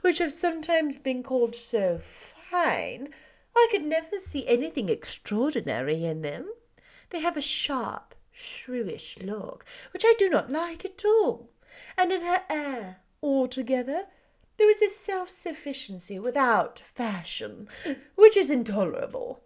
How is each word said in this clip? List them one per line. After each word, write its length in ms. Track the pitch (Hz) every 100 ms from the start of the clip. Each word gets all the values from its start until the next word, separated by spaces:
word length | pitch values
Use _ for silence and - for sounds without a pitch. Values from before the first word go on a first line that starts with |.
which 180 | 370 320
have 120 | 330
sometimes 680 | - 349 330 311 330 302 262
been 240 | 269 254
called 320 | 247 254 233 226
so 420 | - 226 190 170
fine, 1120 | - - - - - 359 311 127 87 127 277 - - _ _ 466
I 120 | 466
could 120 | 392
never 360 | 302 320 320 403
see 280 | - 285 -
anything 400 | 240 320 294 196
extraordinary 1160 | 151 - - - 208 277 277 156 113 135 160 165
in 160 | 160
them. 320 | 151 160 349 466 _ _ _ - _
They 120 | 349
have 160 | 330 320
a 40 |
sharp, 720 | - - - 269 214 - - - _
shrewish 840 | - - - - 254 196 - - -
look, 480 | 190 214 - - - - -
which 120 | - 453
I 80 | 453
do 100 | 381
not 220 | 254 -
like 340 | 294 339 330 381
at 180 | -
all. 460 | 415 440 339 - - _ _ - - -
And 140 | 359
in 100 | 370
her 220 | 339 359 370
air, 500 | 302 285 254 190 185 _ _
altogether, 840 | 294 269 254 262 233 254 247 311 392 _ _ _ _ -
there 120 | 427
is 140 | 415
a 60 | 403
self-sufficiency 1300 | - - 381 359 - 349 294 294 269 - 185 - 190
without 580 | 233 254 254 214 156 -
fashion, 880 | - - 233 190 165 - 107 - 208 - 339 269 -
which 240 | - 427 415
is 140 | 277
intolerable. 920 | 269 226 202 180 - - - - -